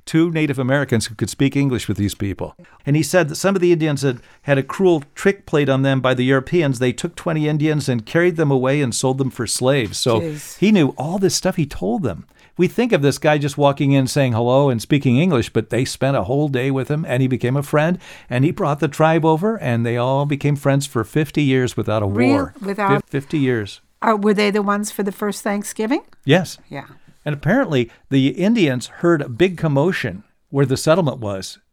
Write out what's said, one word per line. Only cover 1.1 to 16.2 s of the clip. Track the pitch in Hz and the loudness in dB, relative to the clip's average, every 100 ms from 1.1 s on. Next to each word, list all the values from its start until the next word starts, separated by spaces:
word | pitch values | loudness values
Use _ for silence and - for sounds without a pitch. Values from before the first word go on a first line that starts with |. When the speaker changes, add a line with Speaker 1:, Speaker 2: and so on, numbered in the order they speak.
| 113 | -6
Speaker 1:
could | 107 | -6
speak | - 139 139 | 0 0 2
English | 139 117 - | 0 -2 -4
with | 98 | -2
these | 101 - | -2 -2
people. | 101 90 85 - 170 - - | -6 -6 -10 -14 -20 -10 0
And | 151 | 0
he | |
said | 156 180 151 | 2 2 2
that | - | 0
some | 190 | 0
of | 196 | 2
the | 175 | 2
Indians | 165 156 143 | 2 2 0
had | 139 120 - - | -2 -4 -8 -10
had | - 139 | -2 0
a | |
cruel | 135 - 190 160 139 | 0 0 2 2 -2
trick | - 196 196 - | -2 0 0 -2
played | 151 139 | 0 2
on | 135 | 2
them | 135 135 | 2 2
by | 127 127 | 0 0
the | 127 | 2
Europeans. | 135 - 175 147 120 | 0 0 0 0 0
They | 127 | -2
took | - 170 - | -2 -6 -6
twenty | 180 156 | -4 -2
Indians | 151 151 151 151 143 | 0 0 0 0 -2
and | 120 107 | -4 -2
carried | 170 180 165 | 0 2 2
them | 147 | 2
away | 135 127 147 | 2 2 0
and | 131 - | 0 -2
sold | 135 131 | -2 0
them | 135 | -2
for | - 113 | -4 -6
slaves. | - 123 143 104 95 | -2 0 0 0 -2
So | 131 113 | 0 0
Speaker 2:
Jeez. | 170 151 - - | 0 -8 -12 0
Speaker 1:
he | 196 | 4
knew | 208 139 - | 4 4 0
all | 139 196 | -4 0
this | 190 - | 0 0
stuff | 185 185 | -2 -2
he | 151 | -4
told | - 185 233 | -4 -4 -4
them. | 135 80 - _ _ - | -4 -6 -14 _ _ 0
We | 180 | 0
think | - 240 | 0 0
of | 190 | 2
this | 139 131 | 2 0
guy | 156 151 | 0 0
just | 143 143 | 0 0
walking | 143 135 139 | 0 2 2
in, | 139 127 | 2 2
saying | 151 131 | 0 0
hello | 113 120 131 143 | 0 2 2 2
and | 117 | 0
speaking | - 147 135 123 | 0 0 2 2
English, | 185 135 - | 2 2 0
but | 117 107 | -2 -2
they | 117 | -2
spent | 127 - 135 | -4 -2 -2
a | 135 | 0